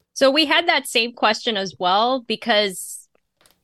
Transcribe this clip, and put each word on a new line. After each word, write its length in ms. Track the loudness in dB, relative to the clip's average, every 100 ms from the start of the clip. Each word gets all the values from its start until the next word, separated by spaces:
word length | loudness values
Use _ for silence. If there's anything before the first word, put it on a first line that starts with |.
| _ 0
So 140 | 2
we 160 | 2 2
had 220 | 0 2
that 180 | -2 0
same 260 | -2 -2
question 440 | 0 0 0 -4 -4
as 180 | -6 -2
well 420 | 2 2 2 -2
because 880 | -4 -6 0 2 0 -6 -14 -16 _ _ _ _ _ _